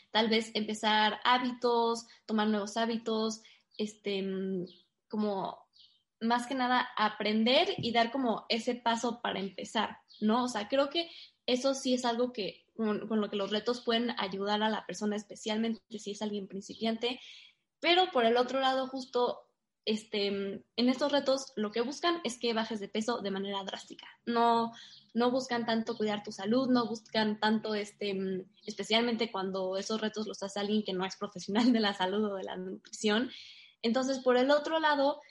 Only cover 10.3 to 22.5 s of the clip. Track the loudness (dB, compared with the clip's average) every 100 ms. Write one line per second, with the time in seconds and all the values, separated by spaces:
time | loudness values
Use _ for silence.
10.3 | 2 2 -2 0 2 2 0 -4 -8 -20
11.3 | _ 0 2 2 0 0 0 2 0 0
12.3 | -2 -6 -8 _ -4 -2 -2 0 0 0
13.3 | -2 -2 -2 -2 -4 0 0 0 -2 -2
14.3 | -2 -2 0 0 0 -6 -4 -2 -2 -6
15.3 | -10 -4 -2 -2 -4 _ -12 -10 -6 -4
16.3 | -4 -8 -10 -12 -4 -4 -2 -4 -6 -12
17.3 | -20 -20 _ _ -4 2 4 4 4 4
18.3 | 4 2 0 0 0 -2 -6 -4 0 0
19.3 | -2 -12 _ _ _ -4 -4 -4 -2 -2
20.3 | -2 -4 -8 -10 0 2 4 2 2 2
21.3 | 0 -2 -4 -2 0 -2 0 0 0 -4
22.3 | -4 -2